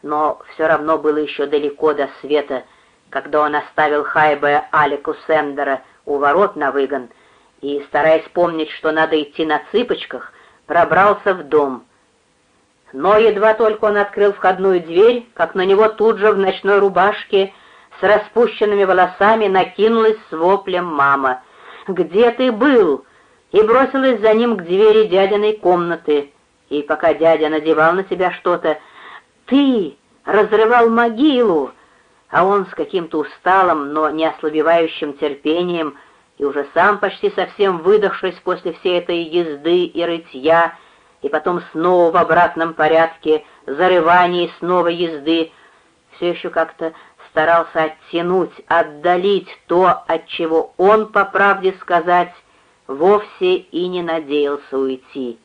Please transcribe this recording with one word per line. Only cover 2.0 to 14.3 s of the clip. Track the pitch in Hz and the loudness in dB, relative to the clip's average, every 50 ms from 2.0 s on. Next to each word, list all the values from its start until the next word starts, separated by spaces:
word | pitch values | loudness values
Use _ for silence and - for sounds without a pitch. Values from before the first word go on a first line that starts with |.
| 139 135 - - | -4 -6 -8 -16
света, | - 135 147 147 143 - 135 123 - _ _ _ _ _ _ _ _ _ | -6 -2 -2 -2 -2 -4 -8 -10 -10 _ _ _ _ _ _ _ _ _
когда | - 139 - 147 147 151 | -10 -10 -8 -2 0 0
он | 151 147 147 | 0 0 -2
оставил | 147 - - _ - 156 147 147 147 147 | -4 -6 -4 _ -2 0 0 0 -2 -2
Хайбе | - - 160 151 151 147 143 147 147 143 151 - - | -2 0 2 2 2 2 0 0 0 0 0 -2 -2
Алику | - 156 147 139 143 143 - 160 143 - - | 0 0 0 0 -2 -4 -6 -8 -8 -8 -4
Сендера | - 160 151 147 143 139 143 143 139 135 127 - _ _ _ _ | -2 -2 0 0 -4 -6 -6 -4 -4 -4 -6 -8 _ _ _ _
у | - 143 | -6 -4
ворот | 143 143 143 147 180 202 196 - | 0 0 2 2 2 2 0 0
на | 151 147 135 | -4 -4 -2
выгон | 131 139 139 135 143 135 123 117 _ _ _ _ _ _ _ _ _ _ | -2 -2 -2 -2 -4 -8 -8 -12 _ _ _ _ _ _ _ _ _ _
и, | - 143 143 143 143 - | -8 -8 -8 -8 -8 -4
стараясь | - 147 147 160 160 156 156 - _ | -4 0 2 2 2 2 0 -6 _
помнить, | 170 175 170 165 160 156 151 | 0 0 0 0 -4 -6 -6
что | - - - 160 | -8 -6 -4 -2
надо | 156 160 160 156 160 156 | 0 0 0 0 0 -2
идти | 147 - _ - 160 | -2 -6 _ -6 -4
на | 156 151 143 - - | -2 -4 -4 -6 -4
цыпочках, | - 214 240 - 175 - - - - 123 - - _ - - _ _ _ _ | -4 -2 -2 -2 -4 -6 -6 -14 -14 -14 -14 -16 _ -20 -20 _ _ _ _
пробрался | - - 170 165 147 160 175 196 208 196 196 - 208 190 | -2 0 0 2 2 2 4 4 4 2 2 -2 -2 -2
в | 180 151 | -2 -4
дом. | 139 156 151 147 135 127 117 - _ _ _ _ _ _ _ _ _ _ _ _ _ _ _ _ _ _ _ _ _ | 0 0 2 2 0 -4 -8 -12 _ _ _ _ _ _ _ _ _ _ _ _ _ _ _ _ _ _ _ _ _
Но | - 131 151 190 214 | -10 -4 0 2 4
едва | 214 226 220 190 196 208 220 214 | 4 4 2 2 2 2 2 2
только | 220 233 220 214 214 - | 2 0 0 0 0 -2
он | 214 208 | 0 0
открыл | 208 202 202 - 202 202 202 | 0 -2 -2 0 2 2 2